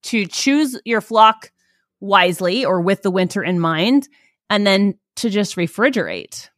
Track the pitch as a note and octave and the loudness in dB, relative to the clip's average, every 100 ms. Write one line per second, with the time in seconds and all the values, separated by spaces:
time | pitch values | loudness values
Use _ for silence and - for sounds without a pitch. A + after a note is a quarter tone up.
0 | - A#3 F#3+ - - C#4+ D4+ B3+ - A3+ | -4 -4 -4 -2 0 2 0 -4 -4 -4
1 | - A3+ A3 A3 - _ _ _ _ _ | 0 4 4 4 -10 _ _ _ _ _
2 | G3 G3 F3+ E3+ F3+ G#3 B3+ F#3 F3 G3 | 0 2 2 0 -2 0 0 0 0 0
3 | G3+ F#3 F3+ G3+ E3+ F3+ E3 D#3+ G3 C#4 | 0 0 -2 -2 -2 0 0 0 2 0
4 | C4+ _ _ _ _ G#3 G3+ G3 G3+ - | 0 _ _ _ _ 0 2 2 2 -2
5 | _ - A#3 G3+ G3+ - E3+ - A#3+ B3 | _ -6 -4 -2 -2 -2 -6 0 -2 0
6 | G2+ F2 - - - | -4 -8 -12 -20 -20